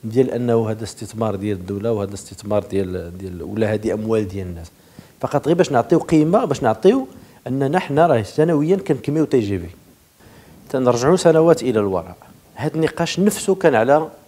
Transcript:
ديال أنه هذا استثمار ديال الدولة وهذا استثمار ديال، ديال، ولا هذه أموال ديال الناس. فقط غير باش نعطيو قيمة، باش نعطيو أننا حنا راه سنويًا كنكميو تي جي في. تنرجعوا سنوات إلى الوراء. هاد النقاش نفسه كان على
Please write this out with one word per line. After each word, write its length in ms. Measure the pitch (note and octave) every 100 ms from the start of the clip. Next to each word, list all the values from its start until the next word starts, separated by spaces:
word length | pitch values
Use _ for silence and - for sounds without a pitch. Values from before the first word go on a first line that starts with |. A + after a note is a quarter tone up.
ديال 260 | A2+ A2+ B2+
أنه 400 | A#2+ A#2+ A#2 A2
هذا 140 | G#2+
استثمار 520 | A2 - G#2 A2 A2 G2
ديال 200 | G2+ F#2+
الدولة 360 | F2+ G2+ A2
وهذا 220 | A2 G2
استثمار 500 | G2+ - - G#2+ G#2 G2+
ديال، 520 | G2 F#2 F2+ E2+ F2+
ديال، 240 | F#2+ F2+
ولا 320 | E2 G#2 G#2+
هذه 180 | G#2+ G#2+
أموال 340 | G2+ A2 A2 G2+
ديال 180 | G2 F#2
الناس. 240 | E2+ E2 _ _ - - _
فقط 260 | - D3 C#3
غير 100 | F3
باش 160 | E3
نعطيو 260 | C3 A2+ E3
قيمة، 460 | - D#3+ D#3 G3
باش 180 | A3+ D3+
نعطيو 440 | B2+ A2 F#3+ C4 C4 - - - B2
أننا 320 | C3 C#3 F3
حنا 280 | - C#3+ E3+
راه 160 | B2
سنويًا 540 | G#2 - D#3+ D3+ D3+ F#3+
كنكميو 480 | - C#3 - D3+
تي 160 | D3 C3+
جي 180 | G#2 G2
في. 80 | E2+ - - _ _ _ - - - - -
تنرجعوا 460 | C3 B2+ A#2+ C3 F3+
سنوات 460 | F3 D#3+ E3 D#3+
إلى 180 | A#2+ A2
الوراء. 360 | G2+ F#2 F2+ - - - _ -
هاد 180 | D3+
النقاش 460 | D#3+ D#3 - E3 -
نفسه 340 | G3+ G3+ -
كان 200 | F#3+ F3
على 360 | A#2+ A#2 D3 D#3 -